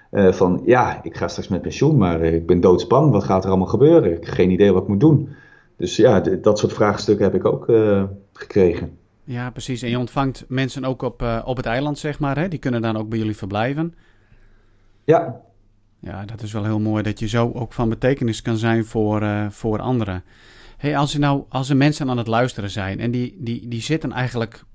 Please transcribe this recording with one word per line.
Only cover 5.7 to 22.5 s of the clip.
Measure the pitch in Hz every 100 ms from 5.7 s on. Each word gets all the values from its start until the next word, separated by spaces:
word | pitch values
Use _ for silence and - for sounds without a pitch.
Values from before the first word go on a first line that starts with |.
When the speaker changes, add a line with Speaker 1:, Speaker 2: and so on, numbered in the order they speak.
| -
Speaker 1:
Dus | 92 -
ja, | 117 98
d-, | 82 95
dat | 107 104
soort | 104
vraagstukken | - 107 104 - 104
heb | 101
ik | 95
ook, | 104 - -
eh, | 117 107 101 98 - _
gekregen. | - - 104 90 85 - - _ _
Speaker 2:
Ja, | - 123 123
precies. | 117 - 123
En | 120
je | 123
ontvangt | 123 - 135 123 -
mensen | 127 131 143
ook | 131 127
op, | 127 -
eh, | 123 113
op | 110 123
het | 123
eiland, | 117 147 143
zeg | 151 143
maar, | 143 135
hè? | 185
Die | 156
kunnen | 139 120
dan | 113 110
ook | 107
bij | 113
jullie | 110 104
verblijven. | 98 104 117 143 170 165 _ _ _ _ - _ _ _ _ _
Speaker 1:
Ja. | - 160 - 113 _ _ _ _ _ _
Speaker 2:
Ja, | - 95
dat | 101 110
is | 107
wel | 110
heel | 104 110
mooi | 107 107
dat | 107 104
je | 110
zo | 117 117
ook | 120 113
van | - 117
betekenis | 110 123 139 120 107
kan | - 113
zijn | 117 113
voor, | 110 117 107 107
eh, | 104 104 104
voor | - 117 107
anderen. | - 127 104 92 - _ - - - -
Hey, | 143 147
als | 143
je | 143
nou, | 143 139 -
als | 131 131
er | 139
mensen | 143 143 135
aan | 123
het | 113
luisteren | 113 127